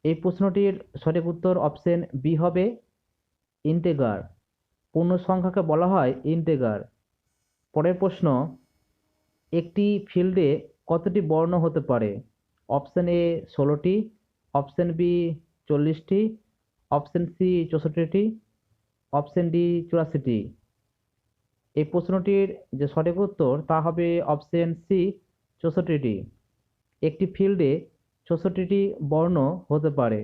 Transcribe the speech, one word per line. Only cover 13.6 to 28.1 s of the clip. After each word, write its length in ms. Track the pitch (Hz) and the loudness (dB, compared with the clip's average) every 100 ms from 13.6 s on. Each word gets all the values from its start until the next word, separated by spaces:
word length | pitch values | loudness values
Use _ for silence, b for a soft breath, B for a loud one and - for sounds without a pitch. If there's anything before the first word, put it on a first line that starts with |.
| 139 151 175 202 214 _ _ _ _ | 0 2 0 0 -2 _ _ _ _
অপশন 340 | 143 143 - 175 | -4 -2 -4 -2
বি 200 | 165 175 175 170 151 _ _ _ | 0 0 0 -2 -6 _ _ _
চল্লিশটি, 500 | 147 151 156 - 196 220 220 _ _ _ _ _ | 0 2 -2 -2 0 0 -4 _ _ _ _ _
অপশন 320 | 147 147 175 170 | -4 -2 -6 -6
সি 160 | - 185 180 165 | -2 0 0 0
চৌষট্টিটি, 540 | 160 156 160 160 190 214 220 _ _ _ _ _ _ _ | -2 -2 -2 -2 0 0 -4 _ _ _ _ _ _ _
অপশন 320 | 143 147 180 175 | -4 -2 -2 0
ডি 140 | 170 175 170 170 | 0 0 -2 -2
চুরাশিটি। 520 | 170 160 151 135 113 110 - _ _ _ _ _ _ _ _ _ _ _ 151 | -2 0 -2 0 -2 -4 -14 _ _ _ _ _ _ _ _ _ _ _ -4
এই 100 | 156 | -2
প্রশ্নটির 560 | 180 175 185 190 196 196 - - 135 | -2 0 -2 2 2 0 -4 -12 -4
যে 80 | 143 | -2
সঠিক 280 | - 165 170 | 0 0 0
উত্তর 340 | 196 202 139 143 - | -2 0 0 0 0
তা 120 | 160 | 0
হবে 280 | 160 165 170 170 - | 0 0 0 0 0
অপশন 340 | 151 - 170 170 165 | -2 -2 -2 -2 -4
সি 160 | _ 190 180 180 _ _ _ _ | _ 0 0 -4 _ _ _ _
চৌষট্টিটি। 520 | 165 160 165 151 127 98 - _ _ _ _ _ _ _ | -2 -2 0 0 0 -4 -8 _ _ _ _ _ _ _
একটি 220 | 160 151 190 | -4 -2 -4
ফিল্ডে 400 | 185 196 196 143 156 - _ _ | 2 2 4 2 0 -4 _ _